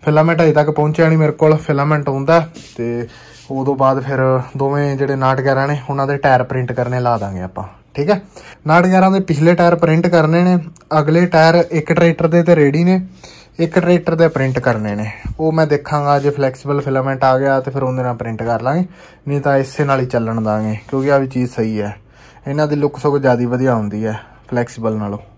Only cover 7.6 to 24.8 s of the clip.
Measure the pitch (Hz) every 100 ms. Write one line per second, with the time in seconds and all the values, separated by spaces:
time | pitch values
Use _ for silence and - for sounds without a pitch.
7.6 | 92 - _ - 147 196 - - - -
8.6 | 156 165 185 185 190 190 190 147 160 175
9.6 | 175 170 170 160 175 165 156 165 180 180
10.6 | 160 - - 156 151 165 180 165 160 170
11.6 | 170 165 147 160 170 160 165 170 170 165
12.6 | 143 147 175 185 185 - - - - -
13.6 | 170 175 170 175 170 160 165 160 131 127
14.6 | 127 110 107 104 107 - - - 160 160
15.6 | 156 147 - 151 143 143 139 143 135 131
16.6 | 143 143 143 135 135 131 131 131 139 135
17.6 | 131 131 131 127 123 120 117 110 117 117
18.6 | 120 156 185 - - - - 143 139 139
19.6 | 131 - 143 135 127 123 113 113 110 107
20.6 | 110 107 - 135 135 139 131 131 123 -
21.6 | 110 110 104 98 _ _ - - - 143
22.6 | 151 147 143 - 151 143 135 120 123 123
23.6 | 131 117 104 107 110 104 - - _ 123
24.6 | 120 -